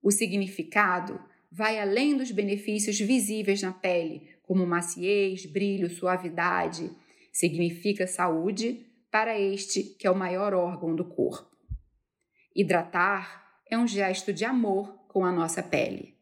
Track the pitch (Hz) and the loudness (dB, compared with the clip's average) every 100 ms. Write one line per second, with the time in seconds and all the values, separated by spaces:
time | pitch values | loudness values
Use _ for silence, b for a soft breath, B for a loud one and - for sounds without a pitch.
0 | 196 202 214 196 190 - 165 208 202 180 | 4 2 2 -2 -2 -6 -4 2 2 2
1 | - - b b b 170 214 220 202 202 | -2 -10 b b b -4 -2 0 0 2
2 | 285 285 254 196 202 202 - 214 208 208 | 2 2 0 -2 -2 -2 -2 -2 0 0
3 | 208 254 208 214 196 202 190 185 190 175 | 2 2 2 -2 0 0 -2 -4 0 0
4 | 165 156 B B _ 190 180 175 175 - | 0 -8 B B _ 2 4 2 -2 -4
5 | 180 202 196 190 170 151 202 196 175 175 | 0 2 2 -2 -6 -2 0 0 -2 -2
6 | 180 185 180 170 175 92 175 - - - | -2 0 -2 -2 0 2 -2 -4 -10 -10
7 | b b b - 165 151 170 170 208 202 | b b b 0 0 2 0 0 -2 0
8 | 185 - 180 160 175 196 233 240 - _ | -2 0 0 2 0 0 -2 -4 -10 _
9 | _ 214 220 220 196 196 - - - - | _ 0 0 0 0 -2 -4 -4 -4 -2
10 | 202 185 185 180 202 185 175 180 165 165 | 2 2 2 0 0 2 0 -2 -4 -2
11 | 175 - - - - _ _ - _ _ | -4 -2 -2 -2 -14 _ _ -12 _ _
12 | _ _ _ _ _ - 185 180 160 180 | _ _ _ _ _ -2 2 2 0 0
13 | 180 202 175 - - _ _ 226 240 202 | 2 0 -4 -16 -20 _ _ 0 0 2
14 | 190 185 - 175 220 262 220 196 202 - | 0 0 -2 -2 0 2 2 0 -2 -10
15 | _ 196 180 180 165 165 175 143 - - | _ 2 2 2 0 -2 -2 0 0 -4
16 | - _ | -12 _